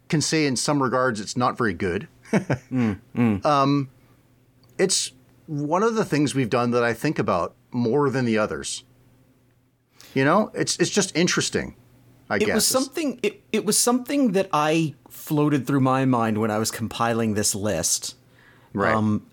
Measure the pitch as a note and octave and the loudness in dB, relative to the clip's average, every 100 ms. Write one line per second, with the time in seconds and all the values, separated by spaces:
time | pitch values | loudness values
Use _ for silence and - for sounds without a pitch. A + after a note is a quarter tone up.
0 | - D#3 - D#3+ D3 A#2+ - C#3+ B2+ B2+ | -2 -2 0 0 0 0 0 0 2 2
1 | C3 G#2+ F#2 B2 B2 F#2+ A2+ E2 F#2+ F2+ | 0 -2 -6 -2 -2 0 -2 -2 -2 -4
2 | D#3+ _ - A3 - B2+ - C3 A2+ G2 | -6 _ -4 -2 -2 -6 -4 -2 -2 -2
3 | - A#2+ A#2 G2 D#3 C#3+ C#3 C#3+ C3+ _ | -8 -2 0 2 2 2 2 0 -2 _
4 | _ _ _ _ _ _ _ - F#3 - | _ _ _ _ _ _ _ -2 0 0
5 | - - _ _ - D3 D3 F3 A#3 A3 | -4 -10 _ _ -10 -6 -2 0 0 0
6 | D3 D3 C#3+ C3 A2+ B2 A#2+ A#2+ A#2+ A2 | 0 2 0 0 0 0 2 2 0 0
7 | D3 D3+ A2 F2+ F2 - _ B2 A#2+ C#3 | -2 -2 0 0 -2 -8 _ -2 0 2
8 | C#3+ C3 A#2+ G#2+ G#2 C#2+ C#2+ - - _ | 2 0 0 2 0 -4 -8 -12 -14 _
9 | _ _ _ _ _ _ _ _ _ _ | _ _ _ _ _ _ _ _ _ _
10 | - C3+ C3+ F#3+ A3 - D#3 - F3 G#3 | -6 0 2 2 0 -4 -4 -2 0 0
11 | G3 D3+ F3 - - F2+ B1+ - - _ | 0 0 0 0 -2 -4 -6 -12 -20 _
12 | - - - G#2+ G#3+ G#3+ - B3+ C4+ F4 | -20 -18 -4 -2 0 0 0 0 -2 -4
13 | D4 - G#3+ - _ A3 F#3 - A#3+ B3+ | -6 -4 -6 -6 _ -4 0 0 2 0
14 | B3+ C#4+ B3 F#3 F#3 D3+ D#3 E3 D#3 - | 0 0 2 2 0 0 2 2 0 -4
15 | - - - D3+ D3+ C#3+ A#2 C#3 C3 C3 | -18 -14 -2 2 2 2 2 2 4 4
16 | C3 B2 A2+ G#2+ A2 G#2+ A2 - G#2+ - | 4 2 2 0 0 0 -2 -4 -6 -2
17 | A#2 A2+ A2+ G#2 G#2 G2+ G#2 E2 E2+ - | 0 0 0 0 -2 -2 -2 -2 -2 -4
18 | - - _ _ - - - G2+ G2 A2 | -6 -14 _ _ -20 -20 -8 -2 0 2
19 | G#2+ G#2 - | 0 -2 -4